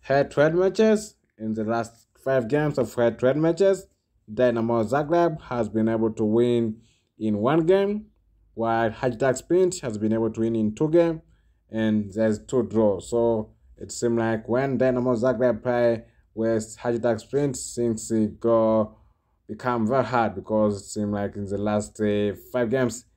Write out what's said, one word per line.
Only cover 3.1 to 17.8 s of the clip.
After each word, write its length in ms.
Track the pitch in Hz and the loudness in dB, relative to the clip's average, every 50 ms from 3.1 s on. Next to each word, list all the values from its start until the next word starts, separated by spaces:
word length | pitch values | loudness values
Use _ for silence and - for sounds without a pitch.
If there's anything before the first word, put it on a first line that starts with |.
| 110 - - 127 131 | 2 2 2 2 2
matches, 500 | 147 156 165 175 170 196 196 196 175 - _ _ _ _ _ _ _ _ - 107 | 2 2 0 2 4 4 4 4 2 -4 _ _ _ _ _ _ _ _ -14 -2
Dynamo 500 | 107 123 123 117 117 113 113 117 117 113 | 2 2 2 4 2 0 0 2 0 0
Zagreb 600 | 110 123 143 151 143 170 170 170 170 156 156 - | 0 0 -2 0 2 2 2 2 2 0 -4 -10
has 260 | - 127 120 117 104 | -8 -4 -4 -4 -2
been 200 | 101 110 110 110 | 0 0 0 0
able 220 | 113 110 110 113 110 | 0 0 0 -2 -2
to 120 | - 113 | -2 -2
win 560 | 107 107 117 120 123 120 120 117 113 110 110 _ _ _ _ _ _ _ _ | 0 2 2 2 4 2 2 0 -2 -4 -8 _ _ _ _ _ _ _ _
in 180 | 110 110 107 101 | -4 -2 -2 0
one 280 | 104 123 147 165 165 | 0 2 2 2 4
game, 400 | 160 185 196 196 196 208 214 208 - _ _ _ _ _ _ _ _ _ | 4 4 2 2 0 -2 -4 -8 -12 _ _ _ _ _ _ _ _ _
while 360 | - 113 113 117 113 117 113 | -6 -2 0 0 2 0 0
Hajduk 460 | 110 - - 131 120 110 - 135 127 | -2 -2 -4 -4 -2 0 0 0 0
Split 440 | - - _ 170 180 185 180 170 - | -2 -2 _ 2 2 2 2 0 -4
has 180 | - 135 107 107 | -8 -8 -6 -4
been 160 | 104 110 110 | -2 0 0
able 160 | 113 113 113 | 0 0 -2
to 100 | 110 113 | -2 -2
win 160 | 113 113 117 | -2 -2 0
in 180 | 113 110 104 107 | 0 -2 -2 0
two 140 | - 156 151 | -2 -2 2
games, 320 | 156 170 170 165 165 160 - _ _ _ _ _ _ _ _ _ | 4 4 4 4 0 -4 -8 _ _ _ _ _ _ _ _ _
and 400 | - 110 110 110 107 107 104 98 92 | -6 -2 0 0 0 0 -2 -4 -2
there's 240 | 104 110 110 107 104 - | 0 0 0 0 -2 -4
two 160 | - - 131 117 | -4 -2 -2 -2
draws. 480 | 104 101 110 110 107 101 90 85 - | 0 0 2 2 2 2 0 -4 -4
So 400 | - 117 117 117 117 107 107 - _ _ _ _ - | -2 0 2 2 0 0 -4 -8 _ _ _ _ -20
it 160 | - - 104 - | -18 -16 -14 -10
seems 260 | - - 120 117 117 | -4 -2 -2 0 0
like 300 | 113 113 113 110 110 - | 0 0 -2 -4 -4 -2
when 300 | 110 127 135 139 135 120 | -2 -2 0 0 0 0
Dynamo 360 | 127 131 127 123 120 127 127 | 2 2 2 0 0 0 0
Zagreb 480 | 113 110 131 123 110 127 123 117 107 - | 0 2 0 0 2 2 0 0 0 -2
play 420 | 123 120 120 120 120 117 110 110 - _ _ _ _ _ | -2 0 2 2 2 2 0 -4 -14 _ _ _ _ _
with 440 | 107 113 113 113 113 110 - - - | -4 -2 0 0 -2 -2 -6 -14 -8
Hajduk 420 | - 123 120 117 110 120 117 101 | -4 -4 -4 -2 0 -2 -2 -2
Split, 340 | - - - 139 147 143 123 | -4 -4 -4 -2 -2 -2 -4
things, 560 | - - - - - | -6 -10 -12 -6 -4